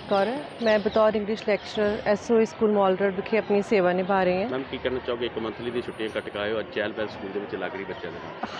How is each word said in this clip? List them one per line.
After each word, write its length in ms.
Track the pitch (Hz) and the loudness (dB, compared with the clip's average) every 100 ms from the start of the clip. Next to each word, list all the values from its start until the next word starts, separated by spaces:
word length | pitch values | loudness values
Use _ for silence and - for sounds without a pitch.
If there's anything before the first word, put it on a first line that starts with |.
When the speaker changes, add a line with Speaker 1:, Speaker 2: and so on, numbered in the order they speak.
| - | 2
Speaker 1:
ਕੌਰ 160 | 196 196 | 2 2
ਹੈ, 140 | 277 294 - | -2 -8 -2
ਮੈਂ 160 | 226 214 | 2 2
ਬਤੌਰ 360 | 208 220 214 | 4 4 4
ਇੰਗਲਿਸ਼ 280 | 214 202 220 - | 4 0 -2 0
ਲੈਕਚਰਰ 540 | 196 - - 208 214 - | 0 -2 0 0 0 0
ਐਸ 240 | 208 - | 0 4
ਓ 100 | 226 | 4
ਏ 40 | |
ਸਕੂਲ 280 | 226 - 220 | 4 2 2
ਮਾਲ 240 | 208 190 185 | 4 4 4
ਰੋਡ 180 | 196 | 2
ਵਿਖੇ 240 | 190 - 220 | 0 0 0
ਆਪਣੀ 240 | 202 202 | 2 2
ਸੇਵਾ 300 | 196 208 180 | 4 4 4
ਨਿਭਾ 320 | 180 185 196 | 2 2 2
ਰਹੀ 180 | 180 180 | 2 2
ਹਾਂ। 60 | 226 | 0
Speaker 2:
ਮੈਮ, 140 | 262 135 | -4 -4
ਕੀ 80 | 131 | -4
ਕਹਿਣਾ 220 | 127 127 120 | -2 -2 -2
ਚਾਹੋਗੇ, 200 | 120 120 | -2 -2
ਇੱਕ 120 | 110 | -2
ਮੰਥਲੀ 320 | 110 101 117 | -4 -4 -4
ਦੀ 120 | 120 | -4
ਛੁੱਟੀਆਂ 260 | 113 92 110 | -4 -6 -4
ਕੱਟ 200 | 107 - | -4 -4
ਕੇ 100 | 101 | -4
ਆਏ 140 | 104 | -2
ਹੋ, 80 | 110 | -2
ਅੱਜ 60 | 101 | -2
ਚਹਿਲ 180 | 110 104 | -2 -2
ਪਹਿਲ 160 | 107 104 | -2 -6
ਸਕੂਲ 220 | - 101 | -6 -6
ਦੇ 80 | 98 | -6
ਵਿੱਚ 140 | 101 | -6
ਲੱਗ 200 | 98 90 | -4 -4
ਰਹੀ 100 | 95 | -6
ਬੱਚਿਆਂ 280 | 92 87 87 | -8 -8 -10
ਦੇ 60 | 82 | -10
ਨਾਲ? 300 | 80 - - | -12 -8 -8